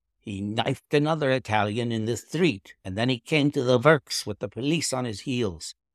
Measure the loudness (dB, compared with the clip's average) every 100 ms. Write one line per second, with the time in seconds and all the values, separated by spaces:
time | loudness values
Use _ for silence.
0 | _ _ -10 -6 -4 -2 -2 -4 _ 2
1 | 2 0 0 0 2 2 2 0 -2 -2
2 | -2 -4 -4 0 0 0 -10 _ -8 -2
3 | 0 -2 0 2 2 2 2 6 6 4
4 | 2 -8 -6 -8 -10 -6 -2 -2 -2 -4
5 | -6 -8 -6 -2 -2 -6 -14 -18 _